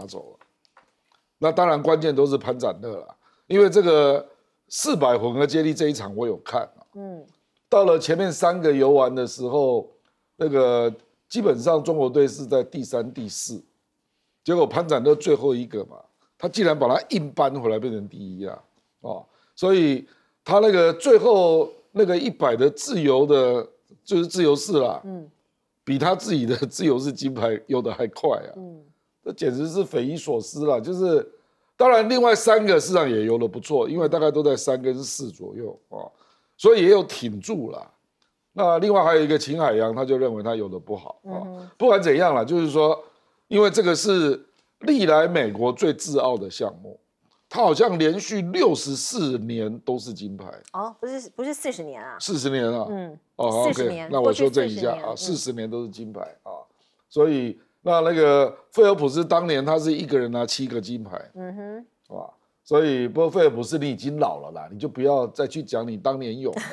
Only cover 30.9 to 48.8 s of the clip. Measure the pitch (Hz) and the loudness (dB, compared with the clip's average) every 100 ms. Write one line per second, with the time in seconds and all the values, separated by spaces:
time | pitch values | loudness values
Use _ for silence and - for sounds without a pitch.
30.9 | 180 185 151 - - _ _ _ - 247 | -4 0 0 -2 -12 _ _ _ 2 4
31.9 | 233 220 254 240 214 226 220 208 170 160 | 6 4 2 4 4 4 4 6 2 2
32.9 | 180 143 110 110 117 113 104 - 143 113 | 0 2 0 0 0 -2 -6 -4 -2 -2
33.9 | 165 156 165 151 151 147 131 - 131 127 | -2 -2 2 2 2 2 0 0 -2 -2
34.9 | 127 135 - 127 - 92 101 113 - _ | -4 -8 -10 -12 -12 -16 -12 -14 -14 _
35.9 | 104 - _ _ _ _ - 208 226 175 | -18 -18 _ _ _ _ 2 4 6 6
36.9 | 202 170 - 120 104 - 202 117 - - | 4 2 -8 -10 -10 -8 -8 -8 -12 -18
37.9 | _ _ _ _ _ _ 190 185 165 208 | _ _ _ _ _ _ -2 2 2 2
38.9 | 202 165 160 151 151 135 156 143 110 110 | 2 4 4 4 0 -2 -2 0 2 0
39.9 | 113 131 131 127 110 107 113 101 92 85 | -2 -2 0 0 -4 -6 -6 -6 -10 -10
40.9 | 101 - - 196 185 190 180 180 - 247 | -12 -12 -18 -14 -12 -12 -16 -18 0 4
41.9 | 196 170 143 180 131 123 170 160 147 156 | 4 4 4 4 2 0 0 0 2 2
42.9 | 156 - _ _ _ - 202 202 185 175 | 2 -6 _ _ _ -2 2 4 4 2
43.9 | 160 214 185 151 127 - _ _ _ - | 2 2 2 2 0 -6 _ _ _ 0
44.9 | 277 175 156 165 170 113 101 120 123 165 | 2 6 6 4 2 -2 -2 -2 0 0
45.9 | 139 156 139 127 117 95 - 107 85 101 | -2 -2 0 0 -2 -8 -8 -8 -8 -18
46.9 | - _ _ _ _ _ 208 208 143 226 | -20 _ _ _ _ _ 0 2 4 2
47.9 | 175 156 185 - 214 175 277 254 135 | 2 0 0 -6 -6 -4 0 2 0